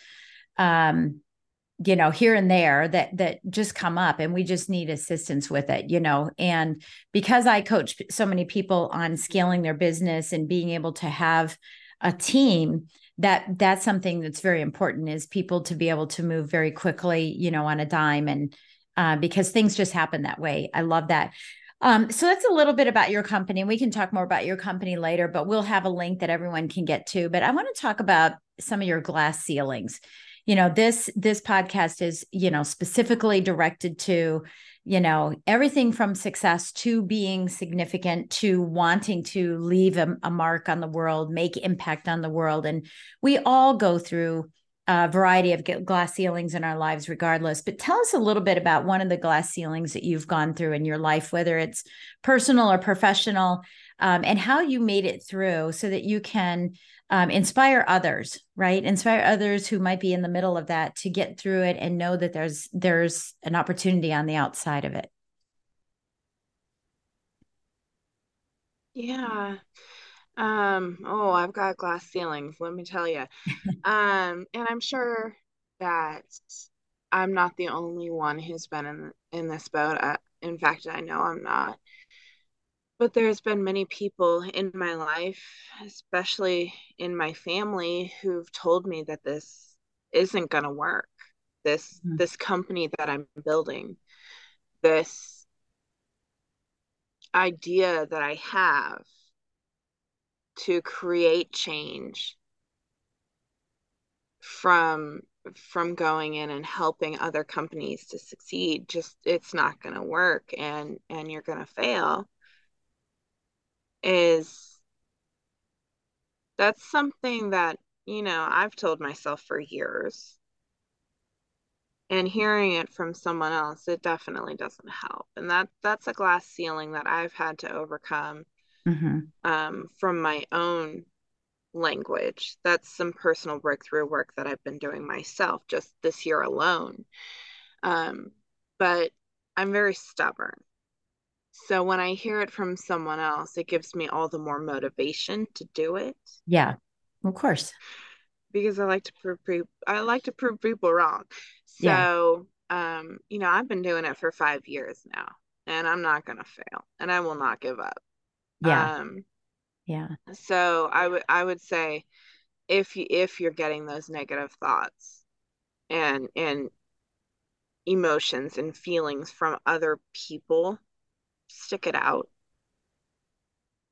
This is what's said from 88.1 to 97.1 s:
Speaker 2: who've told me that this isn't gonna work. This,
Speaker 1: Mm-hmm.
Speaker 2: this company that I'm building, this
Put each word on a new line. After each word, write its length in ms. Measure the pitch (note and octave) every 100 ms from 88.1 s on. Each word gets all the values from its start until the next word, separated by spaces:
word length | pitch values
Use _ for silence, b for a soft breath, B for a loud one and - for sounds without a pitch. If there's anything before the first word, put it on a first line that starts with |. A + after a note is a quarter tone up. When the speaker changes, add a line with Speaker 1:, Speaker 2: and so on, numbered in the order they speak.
| -
Speaker 2:
who've 300 | G3 F3 E3+
told 340 | - F3 F3+ F#3
me 160 | D#3+
that 200 | D3+ D3+
this 520 | - D3+ - - _ _ _ _ _
isn't 380 | E3 F#3 G3+ E3
gonna 240 | D#3 C#3+
work. 340 | C#3+ D3+ F#3 - _ b _ _ _
This, 360 | D3+ D3+ - -
Speaker 1:
Mm-hmm. 180 | F3 D#3+
Speaker 2:
this 180 | F3 -
company 540 | - F#3 F#3 F3+ D#3 D#3+
that 120 | D3+
I'm 180 | C#3+ C#3+ - D3+
building, 500 | D#3 D3+ C3+ - F3+ _ b b b b b _ _
this 640 | D#3+ D#3+ E3 - - - _ _ _ _ _ _ _ _ _ _ _ _ _ _ _ _ _